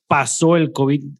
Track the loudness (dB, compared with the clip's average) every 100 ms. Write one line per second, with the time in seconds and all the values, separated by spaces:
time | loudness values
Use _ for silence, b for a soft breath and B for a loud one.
0 | -2 0 0 0 2 2 0 -2 -2 -2
1 | -4